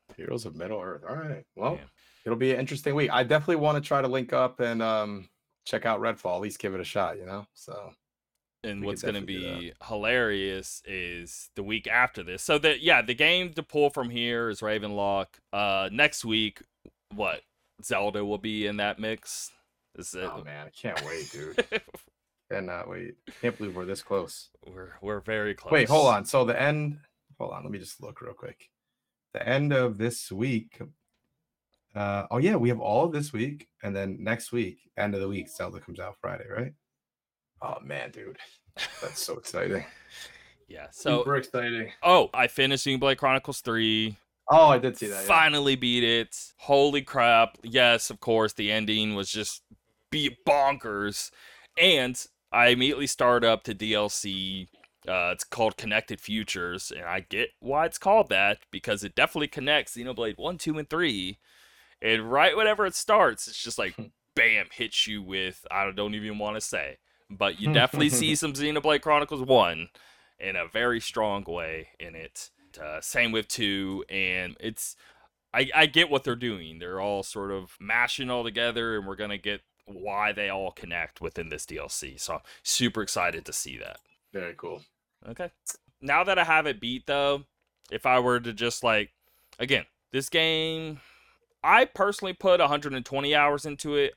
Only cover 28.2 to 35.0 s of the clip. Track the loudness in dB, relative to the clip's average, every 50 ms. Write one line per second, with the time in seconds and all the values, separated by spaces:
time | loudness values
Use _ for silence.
28.2 | -16 -16 -16 -16 -16 -18 -18 _ _ _ _ _ _ _ _ _ _ _ _ _
29.2 | _ _ -8 -6 -2 0 2 2 2 2 2 2 2 0 0 -2 -2 -4 -4 -4
30.2 | -10 -8 -6 -4 -2 0 0 -2 -4 -6 _ -18 -18 -18 -18 _ _ _ _ _
31.2 | _ _ _ _ _ _ _ _ _ _ _ _ _ _ -8 -4 -4 -2 -2 -2
32.2 | -4 -2 0 2 2 4 4 4 4 2 2 0 0 0 2 2 2 2 0 -2
33.2 | -6 -4 -4 -4 -4 -4 -4 -8 -14 _ _ _ -8 -6 -6 -4 -4 -6 -6 -6
34.2 | -4 -4 -4 -4 -4 -6 -4 -4 -4 -4 -6 -12 _ _ -6 -4